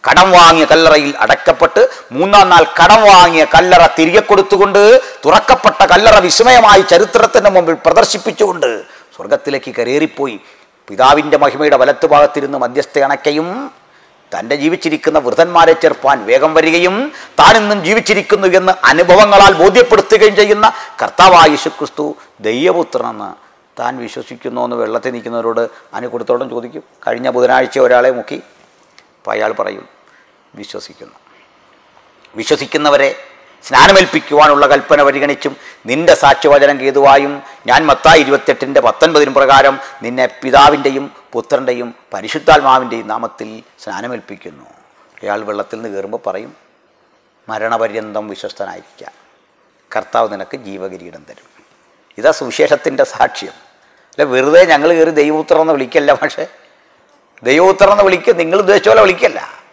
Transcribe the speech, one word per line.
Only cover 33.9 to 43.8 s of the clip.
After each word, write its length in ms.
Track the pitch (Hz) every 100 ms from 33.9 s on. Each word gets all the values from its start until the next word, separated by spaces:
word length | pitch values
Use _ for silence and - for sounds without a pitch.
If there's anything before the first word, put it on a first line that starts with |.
| 190 180 156 - 147 151 143 143
കൽപ്പന 320 | 139 - 147 143
പരിഗണിച്ചും 460 | 139 143 143 147 139 - - 110
നിന്റെ 240 | 135 175 156
സാക്ഷ്യവചനം 520 | 139 139 156 143 143 139
കേതുവായും 520 | 135 139 139 139 143 143 - - 117
ഞാൻ 120 | 135 156
മത്തായി 320 | 135 156 165 135
ഇരുപത്തെട്ടിൻ്റെ 560 | 139 - 139 135 139 123
പത്തൊൻപതിനും 460 | - 160 151 143 135
പ്രകാരം 380 | 135 135 139 139 - - 113
നിന്നെ 200 | 127 127 -
പിതാവിൻ്റെയും 640 | 131 135 143 143 139 135 139 - _
പുത്രൻ്റെയും 560 | 117 - 135 131 123 120 - _
പരിശുദ്ധാത്മാവിൻ്റെയും 920 | 98 110 156 175 151 139 131 123 117 104
നാമത്തിൽ 360 | 110 113 - 110 113 _ _